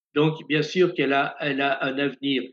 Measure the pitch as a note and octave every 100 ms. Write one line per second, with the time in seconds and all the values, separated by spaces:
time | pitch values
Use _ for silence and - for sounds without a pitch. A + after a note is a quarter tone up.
0 | _ D3 D#3 D3+ - D3+ D3 F#3 E3+ -
1 | C3+ C#3 D3 - D3 C3+ C#3 C3+ C3+ C3+
2 | C#3+ B2 C#3 B2+ -